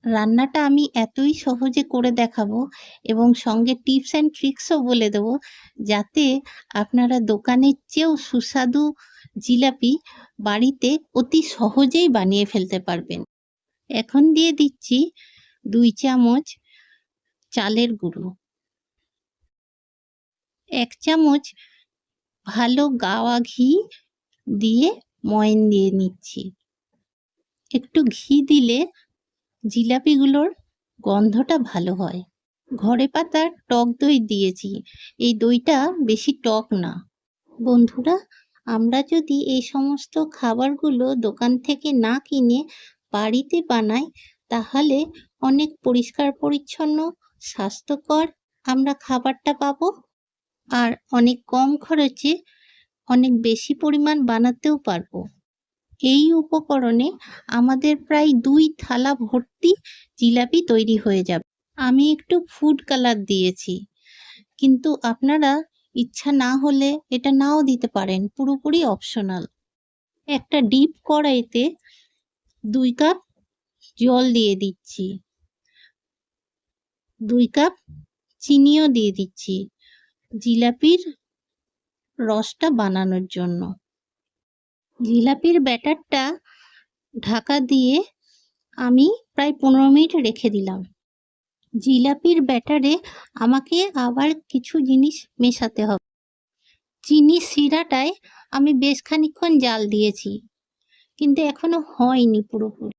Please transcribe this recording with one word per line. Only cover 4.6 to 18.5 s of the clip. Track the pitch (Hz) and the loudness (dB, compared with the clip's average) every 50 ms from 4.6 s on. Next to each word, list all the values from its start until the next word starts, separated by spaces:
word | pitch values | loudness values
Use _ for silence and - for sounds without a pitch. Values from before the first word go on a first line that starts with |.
| - - 339 302 254 | -4 -4 -2 -2 0
বলে | 247 247 240 220 214 | 0 0 0 0 0
দেবো, | 208 208 202 220 247 285 _ - - - - - _ - | -2 -2 -4 -2 -4 -6 _ -12 -20 -20 -20 -20 _ -12
যাতে | 214 202 208 208 208 _ _ 311 302 269 262 269 277 - - - - _ - | -4 -2 -2 -2 -2 _ _ 0 0 0 0 -2 -6 -10 -20 -20 -20 _ -6
আপনারা | 202 208 - - 247 247 240 254 254 | -6 -6 0 0 0 2 2 0 0
দোকানের | 226 208 214 208 220 - 247 254 262 277 277 - _ _ | 0 -2 -2 -2 0 0 2 4 4 2 2 0 _ _
চেয়েও | - 311 311 330 311 | -4 -2 0 0 0
সুস্বাদু | 294 - - - 247 233 - - 277 254 247 247 285 294 302 294 _ - _ _ - - - _ | -2 -4 -4 -4 -4 -4 -2 -4 -2 -2 0 0 0 0 -2 -4 _ -16 _ _ -20 -20 -16 _
জিলাপি | 208 - - 247 240 262 269 262 269 - 240 269 320 _ - - - - _ _ _ | -14 -2 0 0 2 2 0 0 0 -2 -2 -2 -2 _ -12 -20 -20 -20 _ _ _
বাড়িতে | 208 208 202 214 240 262 269 - - 247 285 311 - _ _ | -4 -4 -2 0 0 0 0 0 -2 -2 -2 -2 -6 _ _
অতি | 254 254 247 - 320 311 - - | -4 -2 2 0 0 0 0 -4
সহজেই | - 226 208 214 262 277 254 - 330 349 339 | -2 -2 -2 2 2 2 2 2 2 2 2
বানিয়ে | 247 220 190 190 196 202 208 | 2 2 2 2 2 0 0
ফেলতে | 202 - 220 185 185 - 185 | 0 -2 -4 -4 -2 -6 -8
পারবেন। | 185 - 170 170 - - 175 175 175 _ _ _ _ _ _ _ _ _ _ _ _ _ | -6 -6 -6 -6 -6 -10 -12 -12 -12 _ _ _ _ _ _ _ _ _ _ _ _ _
এখন | 285 262 226 233 - 277 285 320 311 | -6 -6 -6 -2 2 4 4 4 4
দিয়ে | 311 320 330 311 | 4 2 0 2
দিচ্ছি | 285 294 285 - _ - - 247 254 302 349 _ _ - _ _ _ _ _ _ _ _ | 0 0 0 0 _ -6 -2 0 0 0 -2 _ _ -20 _ _ _ _ _ _ _ _
দুই | 226 202 233 240 233 208 | -4 0 2 2 2 2
চামচ | - - 269 262 254 240 233 240 269 320 - - _ _ _ _ _ _ _ _ _ _ _ _ _ _ _ _ _ _ _ - | 0 -2 0 2 2 2 2 2 0 -2 -6 -16 _ _ _ _ _ _ _ _ _ _ _ _ _ _ _ _ _ _ _ -6
চালের | 240 208 202 220 226 240 240 226 | -6 -4 -2 0 0 0 -2 -2
গুঁড়ো, | 208 - 175 170 - 170 185 185 _ _ _ | -6 -8 -8 -8 -8 -12 -14 -14 _ _ _